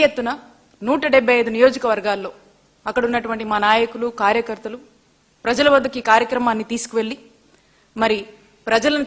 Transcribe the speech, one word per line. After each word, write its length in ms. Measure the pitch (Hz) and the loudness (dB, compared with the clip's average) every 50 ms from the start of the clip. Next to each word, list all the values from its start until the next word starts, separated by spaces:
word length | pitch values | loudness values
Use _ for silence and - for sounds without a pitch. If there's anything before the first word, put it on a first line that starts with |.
| 302 | 2
ఎత్తున 240 | 285 - 254 233 233 277 - - - - _ _ _ _ - 202 | 2 2 0 -6 -6 -8 -10 -12 -20 -20 _ _ _ _ -10 -4
నూట 200 | 233 285 285 302 294 254 | -2 -2 -2 0 2 2
డెబ్బై 200 | 269 240 233 247 240 | 2 4 4 2 2
ఐదు 100 | 233 226 220 | 2 0 0
నియోజకవర్గాల్లో 760 | 226 247 269 240 262 - 233 214 208 185 208 202 196 190 185 - - _ _ _ _ _ _ _ _ - | 4 4 4 4 2 -2 -2 -2 -2 -2 -4 -4 -4 -4 -10 -14 -16 _ _ _ _ _ _ _ _ -10
అక్కడ 160 | 214 214 254 240 240 | -6 -2 -2 0 0
ఉన్నటువంటి 360 | 240 240 226 220 226 220 226 214 214 | 0 -2 -4 -4 -6 -6 -4 -4 -2
మా 60 | 208 208 | 0 2
నాయకులు, 420 | 208 220 226 233 233 - 226 233 240 233 - 208 | 2 2 2 2 -2 -4 -6 -8 -6 -4 -2 0
కార్యకర్తలు 580 | 202 214 233 233 226 220 208 - 214 220 247 - _ _ _ _ _ _ _ _ _ _ _ - | 0 2 0 -2 -4 -8 -10 -10 -12 -14 -14 -18 _ _ _ _ _ _ _ _ _ _ _ -4
ప్రజల 240 | 226 247 - 285 294 285 | -4 0 2 4 4 4
వద్దకు 240 | 269 - 269 269 254 | 4 4 2 -6 -4
ఈ 20 | 233 226 | 0 4
కార్యక్రమాన్ని 560 | 220 226 240 233 262 247 247 240 220 214 214 - 226 | 4 4 4 2 -2 -2 0 0 -2 -2 -4 -6 -6
తీసుకువెళ్ళి 440 | 233 - - - 226 220 220 277 - - - _ _ _ _ _ _ _ _ _ _ _ _ - | -6 -6 -4 -4 -4 -4 -4 -6 -10 -14 -20 _ _ _ _ _ _ _ _ _ _ _ _ -6
మరి 220 | 220 226 220 214 202 202 - - - _ _ _ _ - - | -2 0 0 0 0 -4 -10 -16 -20 _ _ _ _ -4 0
ప్రజలను 380 | 220 226 214 294 294 294 277 | 0 2 2 2 0 0 -2